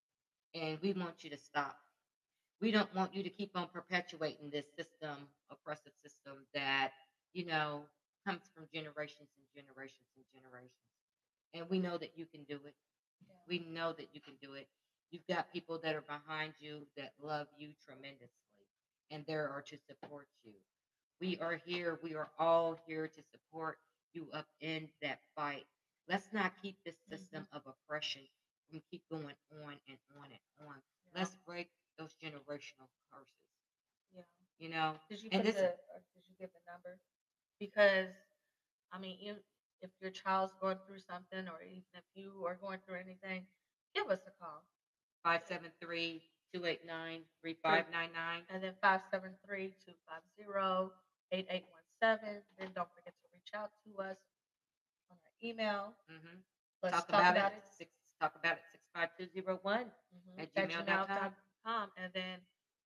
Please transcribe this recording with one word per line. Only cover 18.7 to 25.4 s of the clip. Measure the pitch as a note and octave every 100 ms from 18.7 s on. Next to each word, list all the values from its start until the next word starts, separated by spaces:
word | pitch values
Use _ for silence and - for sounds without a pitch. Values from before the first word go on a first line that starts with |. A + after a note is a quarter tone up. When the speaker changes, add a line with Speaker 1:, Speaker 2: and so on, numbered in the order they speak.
| _ _ _ -
Speaker 1:
and | D3+ D3
there | D#3 C#3+
are | C#3
to | C#3+ D3
support | - C3+ D3 D3 C#3+ _
you. | A2+ G2+ _ _ _ _ _ -
We | F#3 F3
are | E3 E3 E3+
here. | F3 E3+ D#3+
We | E3
are | D#3 D3 -
all | E3 E3 E3 E3 E3
here | D#3 D#3
to | - -
support | - _ D#3+ D#3+ - _ _ _
you | E3 C#3+
up | D3+ D3+ -
in | D#3 D#3+ D#3 -
that | C#3+ B2+ _
fight. | -